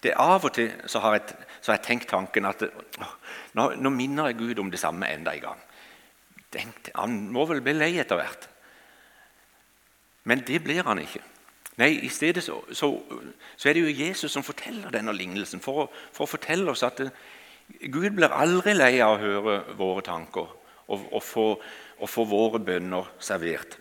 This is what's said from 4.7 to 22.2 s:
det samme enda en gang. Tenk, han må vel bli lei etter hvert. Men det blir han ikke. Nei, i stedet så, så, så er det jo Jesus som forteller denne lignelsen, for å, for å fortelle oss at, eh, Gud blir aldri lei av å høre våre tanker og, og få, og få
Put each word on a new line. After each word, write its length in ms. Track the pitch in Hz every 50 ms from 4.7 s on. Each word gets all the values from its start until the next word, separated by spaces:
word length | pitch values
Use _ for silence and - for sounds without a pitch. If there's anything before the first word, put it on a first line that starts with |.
det 120 | 87 85 -
samme 260 | 80 80 87 95 -
enda 240 | 78 76 80 85 -
en 120 | 78 -
gang. 160 | - - - - - - - - - - - - _ _ _ _ _ _ - _ _ -
Tenk, 380 | - - 113 117 - - - -
han 220 | - 95 113 120 104 104 98 123
må 140 | 123 147 160
vel 140 | 170 143 123
bli 100 | 131 147
lei 200 | 156 151 165 175 175 -
etter 180 | - 98 87
hvert. 300 | - - - - - - - _ _ - - - - - - - - - _ - - _ _ _ _ _ _ _ _ _ _ _ _ _ _ _ _ _ _ _ _
Men 160 | 107 120 135 123
det 140 | 123 131 165 156
blir 240 | - 147 175 180
han 140 | 139 107 90
ikke. 220 | 73 73 - - - - - - - - _ _ _ - -
Nei, 140 | - 117 143 156 - -
i 20 | 127
stedet 340 | - - 147 160 175 180 -
så, 180 | - - - - - 123
så, 160 | - 156 143 - - - - - - - - - - - - -
så 120 | - - 139
er 80 | 156
det 60 | 170 170
jo 200 | 151 147 131 143
Jesus 280 | 170 190 - - 147 -
som 120 | 139 135
forteller 500 | - 139 - - - - 226 196 - 127
denne 180 | 113 107 113 107
lignelsen, 480 | 92 92 92 90 101 98 - - 104
for 240 | - - 135 151 147
å, 40 | 139 - - - - -
for 100 | - 147
å 60 | 151
fortelle 420 | - 156 - - 156 180 196 170 131
oss 120 | - -
at, 160 | 123 - - 135
eh, 60 | 135 - - - - - - - - - - _ _ - - - - 131
Gud 220 | 151 180 208 208
blir 160 | 196 165 143 -
aldri 400 | - 143 165 180 185 180 202 208
lei 220 | 185 139 127 123 127 120
av 120 | 107 107
å 40 | 101
høre 360 | 107 104 101 101 104 107 104 101 - - 101
våre 280 | 101 98 92 92 98 95
tanker 400 | - 87 82 82 - - 92 85
og, 560 | 82 - - - - - - - - 104 98 101
og 200 | - - 110 -
få, 260 | - - 113 110 110 104 - - - - - - - - -
og 100 | - 101
få 160 | - 120